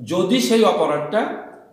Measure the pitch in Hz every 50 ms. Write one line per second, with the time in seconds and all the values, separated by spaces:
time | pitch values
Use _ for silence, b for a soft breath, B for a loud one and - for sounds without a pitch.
0 | 120 101 165 180 190 180 247 262 - - 226 226 214 185 160 - 156 147 147 151
1 | 151 - 190 220 277 - - - - - - - - -